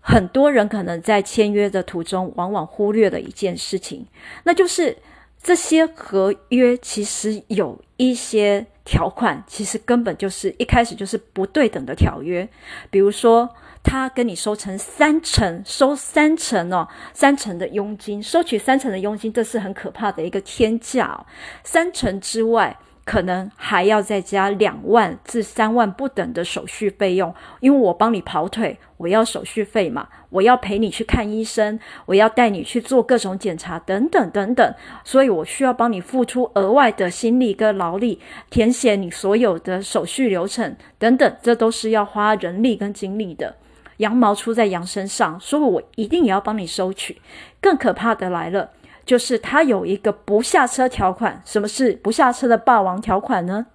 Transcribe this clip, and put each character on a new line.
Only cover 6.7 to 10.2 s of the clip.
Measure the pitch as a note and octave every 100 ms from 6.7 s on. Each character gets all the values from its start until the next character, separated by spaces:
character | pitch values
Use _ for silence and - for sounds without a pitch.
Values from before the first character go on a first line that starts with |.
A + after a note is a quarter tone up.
| B3
其 | - -
实 | G#3 - G#3+ G#3+ _
有 | G#3 D3+ - _ -
一 | B3+
些 | A#3+ - G#3+ G#3 G3+ A#3 _
条 | - - -
款， | - G#3+ D3+
其 | - -
实 | G3+ G#3+
根 | - A#3+
本 | A3+
就 | D#3